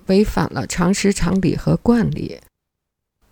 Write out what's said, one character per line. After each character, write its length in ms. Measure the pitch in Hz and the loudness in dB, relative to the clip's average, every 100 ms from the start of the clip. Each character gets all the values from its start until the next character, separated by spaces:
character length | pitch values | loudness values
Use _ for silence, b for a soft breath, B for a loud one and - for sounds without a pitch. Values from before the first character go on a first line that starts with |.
| - | 0
违 160 | 190 | 2
反 280 | 214 - 160 | 2 0 -2
了 140 | - - | -4 -6
常 260 | - 175 | -2 0
识 200 | 196 196 | 2 0
常 260 | 202 170 190 | 0 0 0
理 140 | 185 - | 0 0
和 220 | - 160 | 0 0
惯 320 | 240 240 165 | 2 2 0
例。 280 | 151 - - _ _ _ _ _ _ _ _ _ | -4 -8 -12 _ _ _ _ _ _ _ _ _